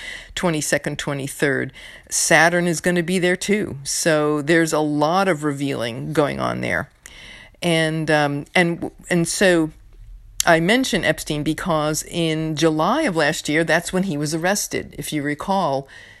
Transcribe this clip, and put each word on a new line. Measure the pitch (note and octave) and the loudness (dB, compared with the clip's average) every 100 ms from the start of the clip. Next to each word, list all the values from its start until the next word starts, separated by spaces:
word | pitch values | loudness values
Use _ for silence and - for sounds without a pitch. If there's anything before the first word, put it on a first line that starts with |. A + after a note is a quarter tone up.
| - - - | -14 -14 -12
twenty-second, | - F#3 D#3 D3 D3 - D3 | -4 -2 0 0 -2 -2 -6
twenty-third. | - C#3+ C3+ - D3 C3 B2+ - - - - | -6 -6 -6 -2 0 0 -4 -10 -20 -20 -8
Saturn | - - D#3+ E3 F3 F3 | -2 4 6 6 4 0
is | D#3+ | 0
gonna | F3+ F3 | 0 0
be | E3 F#3 | 0 0
there | F3 F3+ | 0 0
too. | - G#3 - C3+ | 0 -2 -2 -8
So | C#3 - E3+ D#3 D3+ D3+ | -6 -2 2 2 2 0
there's | C#3+ E3 E3 | 2 2 4
a | D#3 | 0
lot | D3+ D3 D3+ F3+ G3 | 0 2 2 2 2
of | D#3 | 0
revealing | D3+ C#3 C#3 C3 A#2 A#2+ D3+ | -2 -2 -4 -2 -4 -6 -4
going | D#3 C#3+ C#3 | 0 0 0
on | B2+ B2 | -2 -2
there. | B2 F2 - _ - - - - - - | -2 -2 -4 _ -20 -20 -20 -20 -20 -6
And, | F3 D#3+ D#3+ D#3+ D#3 | 0 2 0 0 0
um, | D3+ D3 C#3+ - | 2 2 -2 -2
and, | F3+ E3+ E3+ - - - | 2 2 0 -6 -10 -2
and | F3 E3+ | 0 0
so | - G3 F3 D#3 - - - - - - - - | 2 4 4 2 -4 -20 -20 -20 -20 -16 -4 2
I | E3 | 4
mention | E3+ A#3+ C4 G3 | 4 2 2 0
Epstein | G2+ D#3+ - D3 | 0 0 -2 -4
because | D3 D3+ - D#3+ D3+ D#3 - | -2 -2 0 0 0 -2 -4
in | F3 E3 D#3 D#3+ | -2 -2 0 -2
July | D3+ E3 D#3 E3 C4+ | 2 2 4 2 2
of | D#4 E3 | 0 0
last | D3 D#3+ - | 0 0 0
year, | D3+ | 0
that's | E3 D#3+ E3+ | 2 2 0
when | F#3 | -2
he | F#3+ D3 | -2 -2
was | D3+ D#3+ | -2 -2
arrested. | F3 G#3 - - - - | 0 -2 -2 -6 -8 -12
If | D3+ | -6
you | D3+ | -4
recall, | C#3+ D3 - G3 E3+ C3+ C#3 - - - | -4 -4 -2 -2 0 -2 -6 -16 -20 -20